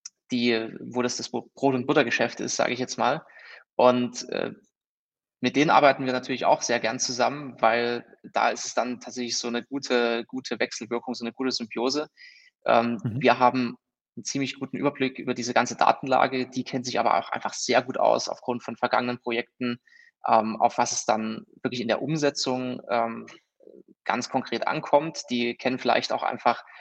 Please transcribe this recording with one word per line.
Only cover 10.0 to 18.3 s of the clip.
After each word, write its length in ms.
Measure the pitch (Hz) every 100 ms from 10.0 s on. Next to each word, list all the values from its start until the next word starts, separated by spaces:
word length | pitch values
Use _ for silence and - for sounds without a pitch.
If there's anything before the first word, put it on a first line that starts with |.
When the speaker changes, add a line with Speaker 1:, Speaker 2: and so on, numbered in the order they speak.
| 117 117 117
Speaker 1:
gute 320 | 131 131 113
Wechselwirkung, 560 | 127 - 113 120 - 120
so 100 | 117
'ne 80 |
gute 180 | - 131
Symbiose. 560 | 120 117 - 123 143 151 _ - - _ _ -
Ähm, 320 | 117 117 117
Speaker 2:
Mhm. 180 | - 110
Speaker 1:
wir 180 | 123 123
haben 380 | 127 127 120 - _ _ _ -
'n 60 | -
ziemlich 340 | 139 131 -
guten 180 | 131 -
Überblick 420 | 143 - 131 -
über 140 | - 123
diese 180 | 120 120
ganze 200 | 123 -
Datenlage. 720 | - - - 127 131 131 127
Die 140 | - 123
kennen 180 | 131 123
sich 140 | 117
aber 180 | 113 -
auch 100 | -
einfach 220 | - - -
sehr 260 | - 123
gut 140 | 123 -
aus 300 | 117 117
aufgrund 340 | -